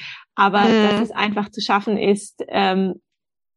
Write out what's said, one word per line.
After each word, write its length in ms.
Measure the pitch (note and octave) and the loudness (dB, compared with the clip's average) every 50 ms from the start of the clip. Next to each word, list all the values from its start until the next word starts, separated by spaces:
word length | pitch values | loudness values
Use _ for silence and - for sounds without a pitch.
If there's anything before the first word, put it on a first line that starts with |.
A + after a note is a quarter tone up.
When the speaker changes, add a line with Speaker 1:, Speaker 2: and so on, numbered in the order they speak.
| - - - - - _ _ | -18 -18 -18 -20 -20 _ _
Speaker 1:
aber 300 | - G3 G3 F3+ G#3 G#3 | 0 0 2 2 2 4
Speaker 2:
Mhm. 180 | A3 A3+ A3 G#3+ | 4 4 4 4
Speaker 1:
dass 180 | G#3 G#3 G#3 | 2 2 0
es 100 | A#3 A3 - | -2 -2 -4
einfach 380 | - G3+ G#3+ G3+ G#3 G#3 - | -4 -4 -2 -2 -4 -6 -6
zu 100 | - - | -8 -8
schaffen 360 | - - G3+ G3+ G3+ A#3 G#3 | -2 0 0 0 0 -2 -2
ist, 480 | - - G3 G3+ G3+ - - - - - - | 0 2 0 0 0 -4 -10 -14 -14 -12 -6
ähm, 520 | - F#3+ G3 F#3+ F#3 F#3+ F#3+ F#3 F3+ - _ _ _ _ _ _ _ _ _ _ _ | -2 0 0 0 0 0 -2 -2 -4 -8 _ _ _ _ _ _ _ _ _ _ _